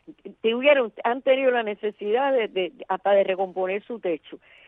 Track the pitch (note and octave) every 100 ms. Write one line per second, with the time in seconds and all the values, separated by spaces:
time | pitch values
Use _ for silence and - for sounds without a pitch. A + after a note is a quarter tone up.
0 | - - G3+ F#3+ A3 A#3 C#4 C#4 A3+ -
1 | A3+ B3+ C4+ C4 C4+ B3 G#3+ G#3 G#3 -
2 | G#3 A3+ C#4 C4+ G#3+ F#3+ F3+ - - F#3
3 | G3 G3+ F#3+ F#3 F#3+ F3+ F#3 G3 - A#3
4 | F#3 D#3 - - _ -